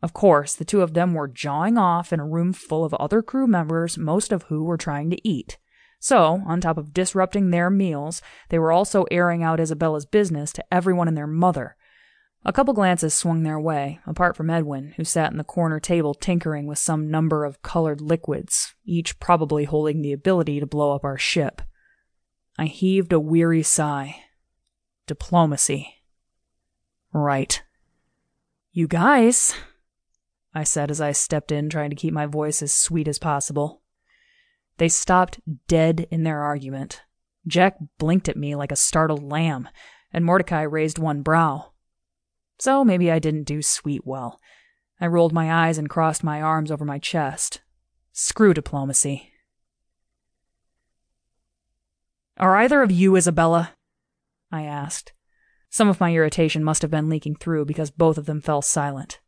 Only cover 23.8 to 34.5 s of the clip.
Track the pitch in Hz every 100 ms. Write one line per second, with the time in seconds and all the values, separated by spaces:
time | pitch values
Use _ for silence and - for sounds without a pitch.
23.8 | 151 143 139 - - _ _ _ _ _
24.8 | _ _ - 147 - 175 160 143 - 143
25.8 | 143 _ _ _ _ _ _ _ _ _
26.8 | _ _ _ 151 143 139 - - - _
27.8 | _ _ _ _ _ _ _ _ _ -
28.8 | 165 165 202 285 226 247 - - - _
29.8 | _ _ _ _ _ _ _ 156 147 -
30.8 | 143 151 151 143 - 156 - 147 147 156
31.8 | 147 143 160 160 147 151 151 147 147 -
32.8 | - 165 151 143 165 143 - 147 147 -
33.8 | _ _ _ _ _ _ _